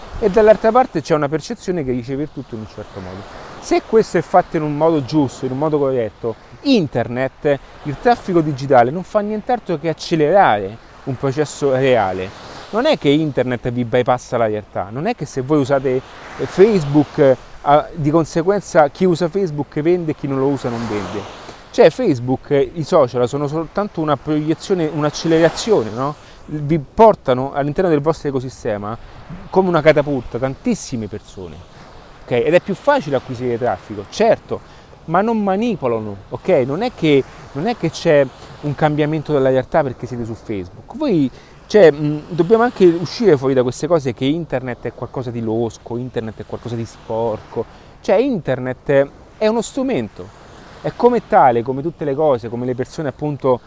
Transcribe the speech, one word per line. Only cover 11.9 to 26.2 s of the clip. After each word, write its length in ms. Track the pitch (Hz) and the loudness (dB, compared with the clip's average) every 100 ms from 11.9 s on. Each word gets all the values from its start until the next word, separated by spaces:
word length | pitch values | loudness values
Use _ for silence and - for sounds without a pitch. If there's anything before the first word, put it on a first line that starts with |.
| 120 95 92 95 - - - - | 2 2 -2 -8 -10 -18 -18 -6
Non 160 | 208 302 | -2 0
è 120 | 269 | 2
che 100 | 147 | 2
internet 640 | 151 156 135 123 120 127 | 2 2 -2 -2 -2 -4
vi 140 | 123 | -4
bypassa 520 | 117 123 123 127 - 120 | -2 0 0 -2 -2 -2
la 100 | 113 | 0
realtà, 420 | 107 101 107 92 | -2 -6 -8 -8
non 160 | 123 196 | -6 -6
è 80 | |
che 120 | 247 147 | -6 -8
se 160 | 135 | -8
voi 180 | 127 151 | 0 0
usate, 340 | 131 139 135 | 2 0 0
eh, 500 | 127 - - - - | -2 -4 -20 -18 -10
Facebook, 760 | 135 - 220 196 143 147 139 - | -6 4 4 4 2 2 2 4
eh, 180 | 135 123 - - 143 147 - | 4 4 -2 -6 2 2 2
di 160 | 170 143 | -4 0
conseguenza 800 | 165 151 170 175 202 - 160 143 | 2 0 -2 0 -2 2 2 4
chi 160 | - | 2
usa 240 | 185 160 170 | 0 2 -2
Facebook 520 | 190 185 147 135 151 | -2 -4 -4 -6 -2
vende 300 | 151 180 160 | 0 0 -2
e 40 | 143 | -6
chi 100 | 139 | -4
non 140 | 135 | 0
lo 80 | 135 | 0
usa 200 | 135 127 | 0 -4
non 120 | 117 113 | -6 -4
vende. 320 | 104 92 101 101 - - - - | -6 -6 -10 -10 -16 -18 -20 -8
Cioè 180 | - 185 | 4 4
Facebook, 600 | - 233 123 123 131 - | 6 0 0 -2 -4 0
eh, 180 | 139 123 | 0 0
i 80 | 170 | -4
social 460 | 147 175 123 123 123 | 2 4 4 2 -2
sono 180 | 139 143 | -2 -4
soltanto 540 | 156 156 - 208 - | -4 -6 -6 -6 -4
una 160 | 151 143 | -2 -2
proiezione, 720 | 147 151 151 156 - 185 156 | -2 -4 -2 -4 -2 -2 -2
un'accelerazione, 960 | 151 151 - 165 160 165 - 226 180 107 | -2 -4 -2 0 4 2 0 0 0 0
no? 260 | 110 139 147 | -4 -6 -8